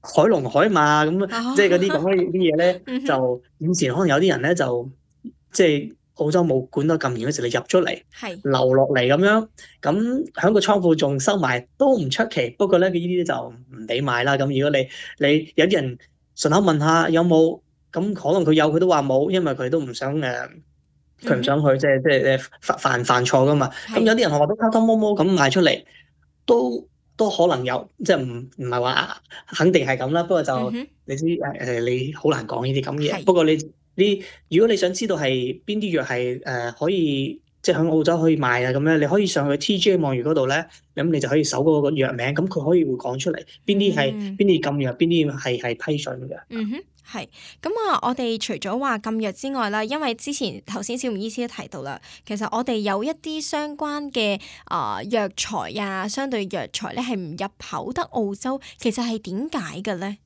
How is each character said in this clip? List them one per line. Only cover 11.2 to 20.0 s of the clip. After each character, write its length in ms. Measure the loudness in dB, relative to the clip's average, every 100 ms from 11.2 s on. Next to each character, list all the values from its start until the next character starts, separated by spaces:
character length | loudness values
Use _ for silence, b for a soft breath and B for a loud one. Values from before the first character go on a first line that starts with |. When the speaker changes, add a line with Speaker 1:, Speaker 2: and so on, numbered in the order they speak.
| 0 0
Speaker 1:
埋 280 | 0 -2 -6 _
都 200 | 2 4
唔 100 | 0
出 140 | -2 -2
奇。 240 | -2 -4 -2
不 100 | 2
過 100 | 4
咧， 120 | 4
佢 40 |
呢 300 | 0 -2 -2
啲 20 | -2
就 80 | -4 -6
唔 380 | -14 -20 -16 -6
俾 160 | -4
買 200 | -2 0
啦。 140 | 0 0
咁 40 | 0 0
如 80 | 2
果 80 | 2
你， 100 | -2 B B B 2
你 240 | 2 0 0
有 100 | 2
啲 80 | 2
人 220 | 0 -8 b _ _ -2
順 120 | 2
口 60 | 4
問 160 | 4 4
下 320 | 4 4 4
有 140 | 4
冇， 360 | 4 6 4 2 _ _ _
咁 220 | -4 -4
可 180 | -2 0
能 120 | 2 4
佢 80 |
有 120 | 4 4
佢 60 | 2
都 100 | 2
話 140 | 2
冇， 300 | 4 2 2
因 120 | 0
為 80 | 0
佢 140 | -2 -2
都 80 | -2
唔 120 | -2
想， 220 | -6